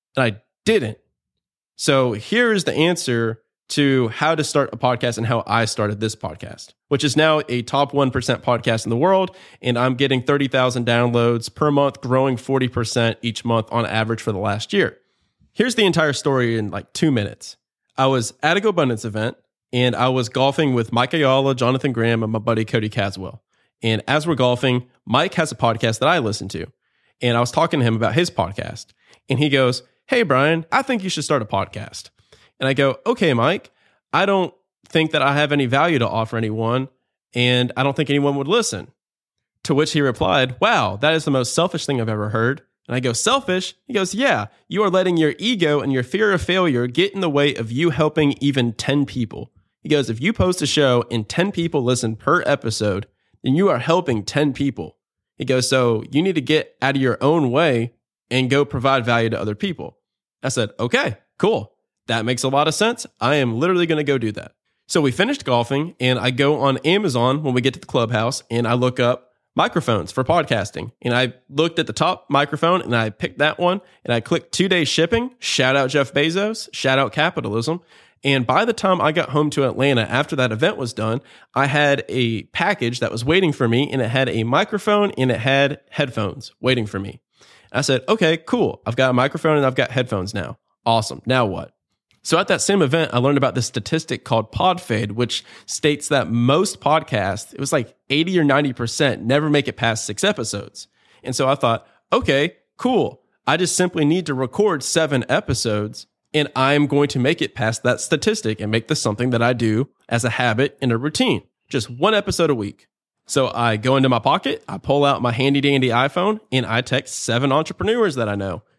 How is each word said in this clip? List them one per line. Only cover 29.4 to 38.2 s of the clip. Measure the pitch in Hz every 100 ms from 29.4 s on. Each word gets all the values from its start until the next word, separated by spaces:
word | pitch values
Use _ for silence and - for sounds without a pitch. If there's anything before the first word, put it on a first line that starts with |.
| 151
goes, | 135 127 127 - _ -
"Hey, | 247
Brian, | 196 131 147 165 160
I | 226
think | 277 240
you | 190
should | 160
start | - 147
a |
podcast." | 107 98 - - 107 - - _ _ _ _ _
And | 131
I |
go, | 131 139 -
"Okay, | 220 247 170
Mike, | 120 127 196 - _ _ _ _
I | 151
don't | 196 196 170 - _ _ _
think | 165 160
that | 151
I | 139
have | 143 147
any | 147 127
value | 135 170 143
to | 117
offer | 110 110 113
anyone, | 110 110 113 123 135 _ _ _ _
and | 123 123 123 123 -
I |
don't | 139
think | 135 143
anyone | 143